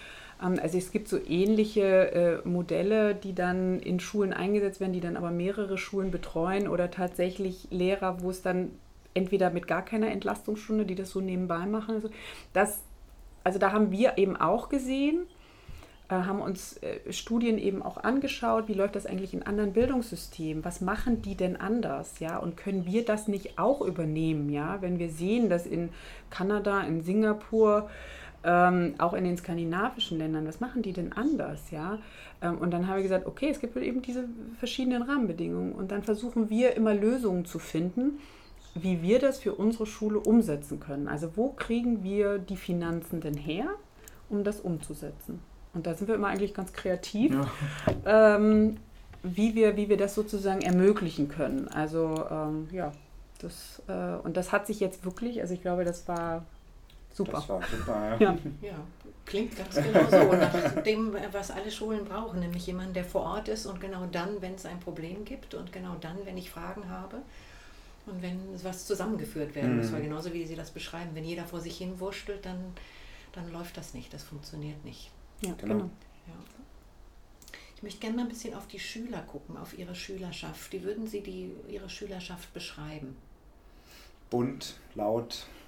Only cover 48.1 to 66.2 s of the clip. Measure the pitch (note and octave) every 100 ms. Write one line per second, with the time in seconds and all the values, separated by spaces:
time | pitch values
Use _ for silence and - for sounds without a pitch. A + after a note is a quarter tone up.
48.1 | A3 G#3+ G#3 G#3+ G#3+ G#3+ G#3+ - - -
49.1 | - F#3 F3 A3 A3 G#3+ G3+ G#3 G3 F3+
50.1 | - G#3+ G#3 G3 F#3+ F3+ F3+ F#3+ G#3 E3+
51.1 | D3+ C#3+ D3 C3+ C3+ - - D#3 E3 D#3+
52.1 | D#3 - D#3 D#3 D#3 D#3 F#3 D3+ D3 -
53.1 | - - - F3 - - - - F#3 F3+
54.1 | F3 - F3 F3 G3+ G3+ G#3+ F#3 F#3 F3+
55.1 | F3+ A#3 A#3 F3 F3+ F3+ F3+ F3 E3+ -
56.1 | E3+ E3+ E3 E3+ - - - - - -
57.1 | - - - - F#2 - G#2+ G2 G#2+ G#2+
58.1 | A2 G3 F3 C#3+ - G#3 E3 E3 - -
59.1 | - - G3 A#3+ - F#3+ C#3+ D3 F#3 D#3
60.1 | F#3+ - F3+ D3+ E3+ D3 - G#3+ G#3+ A3
61.1 | G3+ G3+ G3+ F#3 F#3+ G#3 - A3 G#3+ F#3
62.1 | F#3+ A3+ F3+ F3 F3 F3+ F3+ F#3 F3+ F3+
63.1 | F3 E3 G3+ G#3+ G#3+ G3 F3+ F#3+ F#3 F3+
64.1 | F3 F#3 G#3 F#3 F#3 E3 F3 F3+ D#3+ E3
65.1 | G3 G#3+ C4+ - F3+ F3+ F#3 F3+ E3 D#3+
66.1 | F#3